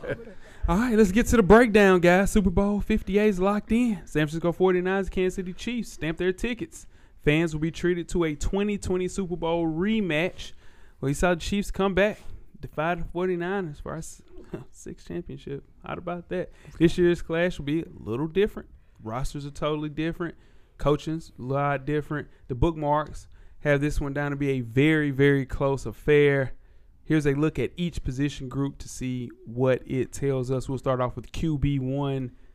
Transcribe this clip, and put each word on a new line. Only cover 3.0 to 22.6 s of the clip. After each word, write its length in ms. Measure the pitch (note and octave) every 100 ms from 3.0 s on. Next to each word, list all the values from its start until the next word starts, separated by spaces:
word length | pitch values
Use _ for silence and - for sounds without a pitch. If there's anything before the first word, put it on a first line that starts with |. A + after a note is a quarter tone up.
| - G3 G#3+
is 100 | F#3
locked 320 | F#3+ G#3 -
in. 280 | A3+ B3 F#3+
San 220 | - D3 D3+
Francisco 240 | D#3+ E3+
forty-niners, 580 | E3 F#3 F3+ F3+ G3 F#3+
Kansas 280 | - F#3 F#3
City 160 | F#3
Chiefs 400 | F3+ - A#3+ A3
stamp 260 | - D3+ E3
their 140 | F3+
tickets. 540 | F#3 A3+ A#3 - - - - - -
Fans 300 | - D3+ E3+
will 60 | D3+
be 100 | D#3+
treated 380 | D#3 F3 F3 E3
to 160 | F#3
a 100 | E3
twenty 420 | D3 - G3 G#3 G3+
twenty 300 | - F#3 F#3
Super 300 | F#3+ F#3 E3+
Bowl 280 | E3 E3+
rematch. 880 | E3 D#3+ G3 A3 F#3+ D3+ F3+ - - - - - - -
Well, 80 | C3+
you 40 |
saw 200 | C#3+ F3+
the 60 | F3
Chiefs 300 | - G3+ G3
come 240 | - G3
back, 240 | F3+ G#3 G3 - - - -
defy 340 | - - D#3+ F3
the 80 |
forty-niners 760 | E3+ E3+ F#3 F3+ F3 G3+ F3 D3
for 120 | -
our 60 | D3+
s-, 240 | E3 - - - -
<laughs> 240 | A2+ C3+
sixth 360 | - - - -
championship. 560 | E3+ F3 C3+ D3+ C#3+ - -
How 100 | -
about 340 | D#3+ F3 F3 F3
that? 200 | F3+ E3 - - -
This 180 | E3+ F3+
year's 240 | F3 E3+
clash 360 | - E3 F3+ F3
will 60 | C#3+
be 160 | D#3+
a 40 | - -
little 280 | - A#2 D#3+
different. 400 | E3 G#3 - - - - -
Rosters 440 | G#2+ A#2 C3+ D3+ C#3+
are 40 |
totally 380 | C#3+ D3+ D3+ D3+
different. 460 | D3 D#3+ E3 E3+ - - - - _
Coaching's 540 | C#3+ D3 - D#3+ - -
a 40 |
lot 420 | B2 C3+ C#3+ C#3 C3+
different. 420 | D3+ C#3+ D3 C#3+ - -
The 60 |
bookmarks 760 | B2